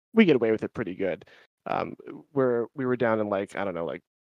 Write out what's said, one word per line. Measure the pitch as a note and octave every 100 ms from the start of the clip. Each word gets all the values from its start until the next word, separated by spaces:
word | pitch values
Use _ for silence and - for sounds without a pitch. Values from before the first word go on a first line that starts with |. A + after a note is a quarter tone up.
| _
we | A3 G3+
get | C3
away | A2
with | A2
it | G2+
pretty | - G2+ F#2
good. | F#2+ D#2+ - - _ _ -
Um, | - F2 - - D3 -
where | C#3 C3 A#2+ A2+ D3
we | B2+
were | B2
down | A#2+ A2
in, | G#2
like, | G2 G2+ -
I | G2
don't |
know, | E2+ E2
like, | D#2 _ _ _